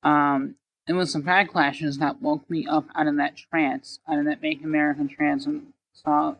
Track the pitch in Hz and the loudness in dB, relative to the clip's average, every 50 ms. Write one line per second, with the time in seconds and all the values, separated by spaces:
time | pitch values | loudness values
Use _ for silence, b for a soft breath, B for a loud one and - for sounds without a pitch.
0 | - 151 147 147 143 143 139 135 135 - - _ _ _ _ _ _ - 165 180 | 4 4 4 6 4 4 2 0 -2 -4 -10 _ _ _ _ _ _ -2 0 0
1 | 180 143 - 160 139 165 180 190 202 - - 180 147 143 143 - 160 147 139 139 | 0 0 -2 -4 0 2 4 4 4 2 2 0 2 2 0 -2 -4 -4 -2 0
2 | 156 143 139 - - 147 151 151 - _ 170 160 - - 151 156 151 - - - | -2 -2 -2 -2 -2 -2 -2 -2 -4 _ -6 -4 -2 0 0 -2 -2 -2 -2 0
3 | 151 151 147 147 143 147 - - - _ - 165 156 135 131 135 _ - - - | 0 0 2 0 -2 -2 -4 -10 -14 _ -2 0 0 0 -2 -6 _ -14 -20 -18
4 | _ - 156 147 147 151 147 135 - 156 156 139 151 156 156 151 151 147 143 143 | _ -4 -2 0 0 -2 -2 -2 -4 -6 -6 -4 -6 -2 0 0 2 0 0 -2
5 | 143 139 - - 151 147 143 139 139 143 151 151 - - _ _ _ _ _ - | -4 -4 -2 -2 0 0 0 0 -2 -4 -6 -6 -8 -16 _ _ _ _ _ -8
6 | _ 156 147 147 151 - - - | _ 0 2 2 2 0 -4 -8